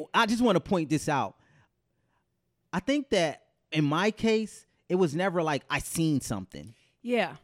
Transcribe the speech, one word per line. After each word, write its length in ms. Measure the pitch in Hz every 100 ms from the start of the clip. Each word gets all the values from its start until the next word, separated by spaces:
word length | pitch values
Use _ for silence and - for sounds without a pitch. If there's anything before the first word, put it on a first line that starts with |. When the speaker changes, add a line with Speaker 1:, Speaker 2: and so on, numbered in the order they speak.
| 151
Speaker 1:
I 120 | 180 220
just 160 | 226
wanna 180 | 247 180
point 280 | - 190 151
this 180 | 151 -
out. 260 | 143 101 - _ _ _ _ _ _ _ _ _ _ _ _ _
I 60 | 180
think 300 | 220 285 269
that 340 | 202 160 127 _ _ -
in 120 | 151 143
my 260 | 156 208
case, 540 | 214 220 220 220 - - _ -
it 60 | 180
was 180 | 180 143
never 280 | 190 175
like 200 | 160 139 -
I 100 | 143
seen 400 | - - 160 143
something. 520 | - 104 95 71 85 - _ _
Speaker 2:
Yeah. 340 | 233 240 175 156